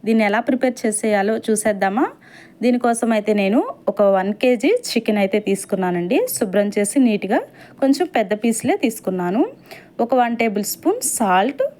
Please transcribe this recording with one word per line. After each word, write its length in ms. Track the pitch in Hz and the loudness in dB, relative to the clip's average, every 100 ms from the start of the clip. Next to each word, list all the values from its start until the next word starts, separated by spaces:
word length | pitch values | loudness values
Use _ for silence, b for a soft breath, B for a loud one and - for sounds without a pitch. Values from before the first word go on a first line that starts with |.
| 208 | 2
దీన్ని 160 | 226 208 | 2 2
ఎలా 100 | 214 240 | 0 0
ప్రిపేర్ 300 | 254 254 247 226 | 0 0 0 -4
చేసేయాలో 480 | 208 220 208 196 220 - | -2 0 0 0 -2 -2
చూసేద్దామా? 580 | 214 220 202 196 208 392 - B B B B | 0 0 0 0 0 -2 -4 B B B B
దీనికోసం 460 | 240 247 240 233 226 220 | 0 2 0 0 0 0
అయితే 160 | 208 208 | 0 0
నేను 200 | 196 233 466 - - | 2 0 0 -4 -6
ఒక 100 | - 202 190 | 2 4 4
వన్ 140 | 190 - | 0 0
కేజీ 280 | 254 247 277 494 - | 0 2 2 0 0
చికెన్ 320 | 233 226 208 | -2 0 0
అయితే 160 | 196 214 208 | 0 0 0
తీసుకున్నానండి. 720 | 196 - 190 185 175 175 277 494 - | -4 -2 -2 -2 -2 0 0 0 -4
శుభ్రం 320 | 208 196 202 208 | -2 0 0 0
చేసి 220 | 208 294 247 | 0 2 2
నీట్‌గా 340 | 202 190 269 539 B B - | 2 0 -2 -2 B B -2
కొంచెం 240 | 269 277 339 247 | 0 2 0 -2
పెద్ద 180 | 202 208 | -2 0
పీసులే 340 | 233 220 254 392 | 0 -2 -2 0
తీసుకున్నాను. 580 | 240 220 - 185 175 202 415 554 B B B - | -2 -2 -6 -4 -2 0 -2 -4 B B B -6
ఒక 80 | 240 254 | 0 2
వన్ 140 | 240 233 | 2 0
టేబుల్ 240 | 233 202 202 | -2 -2 -6
స్పూన్ 280 | - 320 466 - - | -4 -2 -2 -4 -2
సాల్ట్ 460 | 208 180 226 285 554 | 2 2 2 -2 -4